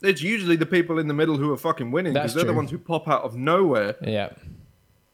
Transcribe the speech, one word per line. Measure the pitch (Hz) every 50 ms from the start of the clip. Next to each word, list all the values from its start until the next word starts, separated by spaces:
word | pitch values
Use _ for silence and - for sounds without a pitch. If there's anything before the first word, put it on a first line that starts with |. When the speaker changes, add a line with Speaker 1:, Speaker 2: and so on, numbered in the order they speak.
| -
Speaker 1:
it's | 196 190 139 151
usually | 196 226 220 190 170 170
the | 160 156
people | 160 190 175 170 170 165 160
in | 156 151
the | 143
middle | 147 160 160 156
who | 139 139 147 139
are |
fucking | - - 165 156 - 127 117
winning, | 131 170 185 165 131
Speaker 2:
That's | 139 151
Speaker 1:
'cause | 123 117
they're | 160 175
the | - -
Speaker 2:
true. |
Speaker 1:
ones | 113 104 -
who | - 117
pop | - - 165 156 - 156
out | 143 117 -
of | 120 113
nowhere. | 123 131 151 170 196 196 165 127 110 101 101 104 -
Speaker 2:
Yeah. | - 107 110 104 101 - - - - - - - - - _ _ _ _ _ _ _ _